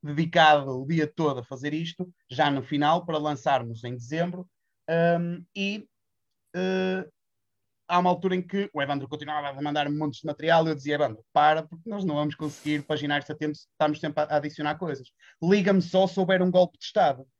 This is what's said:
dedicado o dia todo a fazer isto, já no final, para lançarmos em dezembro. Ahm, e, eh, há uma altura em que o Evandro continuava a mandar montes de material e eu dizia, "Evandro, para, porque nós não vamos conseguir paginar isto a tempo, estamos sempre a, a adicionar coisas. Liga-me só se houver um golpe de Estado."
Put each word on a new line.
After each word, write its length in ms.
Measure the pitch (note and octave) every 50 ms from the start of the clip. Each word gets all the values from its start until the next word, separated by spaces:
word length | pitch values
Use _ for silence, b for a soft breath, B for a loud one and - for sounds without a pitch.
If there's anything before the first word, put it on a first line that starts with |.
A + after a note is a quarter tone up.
| -
dedicado 760 | D3 D3 D3 E3 E3 E3 F3 D#3+ D#3 D3+ D3 C#3 C3+ C3 B2+
o 60 | C3+
dia 200 | C3+ E3+ E3 D3+
todo 340 | D3+ - - E3 D3+ C#3 B2+
a 40 | A#2+
fazer 300 | _ C#3 B2+ C3 D3 D3+
isto, 360 | D#3+ E3 E3 E3 _ F#3 F3+ _ _ _ _
já 200 | B2+ A#2+ D#3 D3
no 120 | C#3 C#3 B2
final, 420 | - D3 C#3+ D3 D3 D#3+ F3+ F3
para 140 | F3 D#3+ D#3
lançarmos 680 | D3 D3+ D3 B2+ - D#3 C#3 B2+ A#2+ A#2 A#2 A2+ A#2
em 100 | A#2+ B2
dezembro. 540 | A#2+ A#2 A#2+ D3 D#3+ E3+ F3+ F3 F#3 F3+ _ _ _ _ _ _ _ _ -
Ahm, 560 | E3 E3 E3+ E3+ E3+ E3+ E3+ E3+ E3+ F3 F3 _ _
e, 320 | G3 G3 G3 G#3 G#3+ - _ _ _ _ _ _ _ _ _ _ _ _ _ _
eh, 520 | F3+ F#3 F#3+ F#3 F#3 F#3 F#3 F#3 F#3+ - - _ _ _ _ _ _ _ _ _ _ _ _ _ _ _
há 120 | _ F3 F3+
uma 100 | F3+ F3+
altura 280 | F3+ F3 F3 F#3+ F#3
em 60 | F#3 F3+
que 280 | F3+ F#3+ G3 G3+ G3+ _
o 80 | D3+
Evandro 260 | C#3 C#3 C#3+ C#3 C3
continuava 420 | A#2+ D3 D3+ D3+ D3 D3+ D3+ C#3+ C#3+
a 140 | C#3 C3+ C#3+
mandar 280 | D3 C#3+ D3+ D3 D3
montes 300 | D3 D3+ D#3 D3 C#3+ -
de 60 | -
material 400 | D#3 D3 _ D3+ D#3+ E3 E3 E3
e 40 | D#3+
eu 40 | D#3
dizia, 200 | D3 C3+ D3 D3
"Evandro, 280 | D3 D3+ B2+ G#2+ - _ _ _
para, 300 | - D3 D3+ D#3 D#3+ D#3+
porque 260 | D#3+ - E3 E3 A3+
nós 140 | G#3 G3+ F#3+
não 120 | F#3 D3
vamos 200 | D3 D3+ D3+ C#3+
conseguir 480 | _ D#3 D3+ D3 - - D3+ D3+ D3 D3
paginar 360 | _ D#3 D3+ C#3 D3 D3 C#3+
isto 140 | - - D3
a 40 |
tempo, 160 | - D3+ D3+ D3+
estamos 480 | - - _ _ _ D#3 D3+ D3+ D3+
sempre 220 | - D#3 D#3 D3+ D3+
a, 20 |
a 120 | D3+ D#3
adicionar 400 | D3 C#3+ D3+ D3+ - D3+ D3 D3+
coisas. 320 | D#3 F#3 D#3+ C#3 C3+ C3 _ _ b b b b b D#3+
Liga-me 400 | E3+ G3 G#3 F#3+ G3+ G3 F#3+ F3
só 240 | - - F#3+ F#3+
se 120 | F#3 F#3+ G3
houver 220 | F#3 E3+ F#3+ F3+
um 100 | F#3 F#3
golpe 280 | F3+ F#3 F3+ F3 _ _
de 60 | -
Estado." 420 | - - G#3+ F#3 D3+ C#3 B2+ C3 _ _